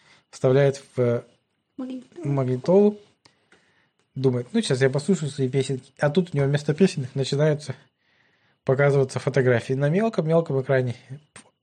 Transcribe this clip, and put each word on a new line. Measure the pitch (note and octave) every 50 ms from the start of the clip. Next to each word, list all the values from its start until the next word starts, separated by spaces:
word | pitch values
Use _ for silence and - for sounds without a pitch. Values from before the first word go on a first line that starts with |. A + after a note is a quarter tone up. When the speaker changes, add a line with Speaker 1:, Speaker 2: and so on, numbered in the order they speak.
| _ _ _ _ _ _
Speaker 1:
вставляет | - - - C3 B2+ C#3 C#3+ C#3 C3+ - - _ -
в | B2+ B2 A#2+ A#2 B2 - _ _ _ _ _ _ _ _ _ _
Speaker 2:
Магнитолу. | - B3+ B3+ C4 B3+ - _ - F4+ E4 C#3
Speaker 1:
магнитолу, | C#3 C#3 C3 B2+ B2+ B2+ - F3 F#3 G3+ G#3 G#3 G#3 - - _ _ _ _ _ _ _ _ _ _ _ _ _ _ _ _ _ _ _ _ _ -
думает: | C3+ C3 C3 B2 B2 B2 -
«Ну, | - A#3
щас | G#3+ - C#3 B2
я | C3+ C3
послушаю | C3+ D3 D3 - F#3+ D3 D#3 C#3+
свои | - - C3+ B2+
песенки». | C3 C#3 C3 - C3+ B2+ - _ _ -
А | D3+ D3
тут | D3 F#3+ F3 -
у | -
него | C#3+ C#3
вместо | C#3 C#3+ D3 - - D3+
песенок | - G3 F#3 - D3 B2+ - -
начинаются | C#3 C3 - C#3 C#3 D3+ D#3 D3 D3 - - - - _ _ _ _ _ _ _ _ _ _ _ _ _ _ _ _ -
показываться | - C3 C3 C#3+ C#3+ C3+ C#3+ C3+ C3 - B2+
фотографии | - C#3+ B2+ C#3 B2 B2+ A#2+ A2+ - - C3
на | C3+ C#3+ D3
мелком-мелком | E3 G3 A3+ A3+ - - D#3+ D#3 E3 E3+ E3 - C#3 C3+
экране. | B2+ - C3+ C3 B2+ B2 A#2 - _ - C3 - _ _ - - - _ _ _